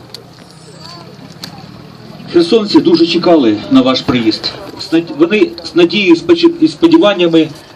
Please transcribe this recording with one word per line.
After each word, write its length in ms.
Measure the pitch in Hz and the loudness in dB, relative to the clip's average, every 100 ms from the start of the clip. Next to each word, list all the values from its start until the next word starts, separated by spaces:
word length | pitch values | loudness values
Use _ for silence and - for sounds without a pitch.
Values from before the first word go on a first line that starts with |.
| - - - - - - - - - - 143 - - - - - - - - - - - - | -20 -20 -20 -20 -20 -20 -20 -20 -20 -20 -20 -20 -20 -20 -20 -20 -20 -20 -20 -20 -20 -20 -4
Херсонці 480 | 349 339 226 208 165 | -2 2 0 2 0
дуже 260 | 165 165 165 | 2 2 2
чекали 500 | 170 180 160 117 104 - | 0 2 2 2 -2 0
на 120 | 131 | 0
ваш 180 | 127 127 | 2 -2
приїзд. 520 | - 123 110 - - - - - | -2 -2 -2 -4 -6 -12 -16 -16
З 120 | - | -6
над-, 260 | 165 170 143 | -4 -4 -2
вони 320 | 170 208 180 - | 0 0 -2 -4
з 100 | - | -6
надією 420 | 160 175 208 185 160 | 0 0 2 2 2
спочи-, 380 | - 170 165 - | 2 2 2 2
і 80 | 156 | -2
сподіваннями 800 | - 165 165 202 190 175 165 151 - - | 0 2 2 2 0 0 0 -2 -6 -20